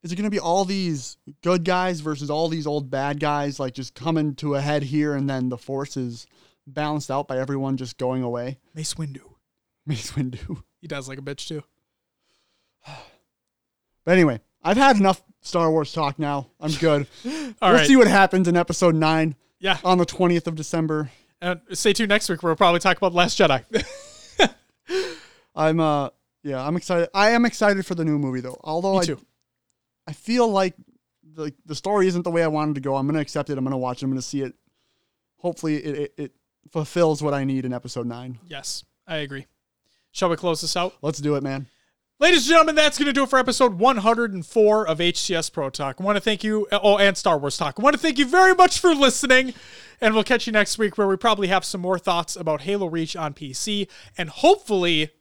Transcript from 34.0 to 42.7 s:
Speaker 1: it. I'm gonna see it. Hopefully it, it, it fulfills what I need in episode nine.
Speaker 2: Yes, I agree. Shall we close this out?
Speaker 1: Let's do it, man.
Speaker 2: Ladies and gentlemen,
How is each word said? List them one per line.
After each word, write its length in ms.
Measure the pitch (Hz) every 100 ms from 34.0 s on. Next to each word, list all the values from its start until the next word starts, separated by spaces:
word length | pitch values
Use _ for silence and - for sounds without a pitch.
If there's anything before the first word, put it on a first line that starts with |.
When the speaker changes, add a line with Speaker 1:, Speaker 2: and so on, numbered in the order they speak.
Speaker 1:
it. 20 |
I'm 60 | 135
gonna 100 | 131
see 200 | 123 143
it. 120 | 131 - _ _ _ _ _ _ _ _
Hopefully 380 | 175 165 160 151
it, 200 | 151 143
it, 180 | 143 -
it 140 | 143 _ _ _ _
fulfills 520 | 165 147 175 165 151
what 100 | 151
I 100 | 139
need 200 | 135 135
in 80 | 127
episode 340 | 123 120 131 120
nine. 320 | 117 127 123 180
Speaker 2:
Yes, 380 | 139 - - - _ -
I 100 | 160
agree. 280 | 143 135 - _ _ _ _ _ _
Shall 160 | - 180
we 80 | 165
close 240 | 180 160
this 160 | 160 180
out? 180 | 180 _
Speaker 1:
Let's 200 | 147 139
do 160 | 147 147
it, 60 |
man. 260 | 139 135 131 _ _ _ _ _
Speaker 2:
Ladies 220 | 320 349 247
and 40 |
gentlemen, 240 | 330 320